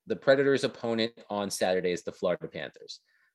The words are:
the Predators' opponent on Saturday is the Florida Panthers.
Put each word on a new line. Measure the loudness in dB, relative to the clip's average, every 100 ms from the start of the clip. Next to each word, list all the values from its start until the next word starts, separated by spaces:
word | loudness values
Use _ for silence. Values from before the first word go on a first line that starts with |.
| -8
the | 0
Predators' | 4 4 4 2
opponent | 0 -4 -4 0 -2 -4 -8
on | -4 -4
Saturday | 0 2 2 0
is | -2
the | -6
Florida | -4 -2 -2 -4
Panthers. | -10 -12 -12 -18 -20 _ _ _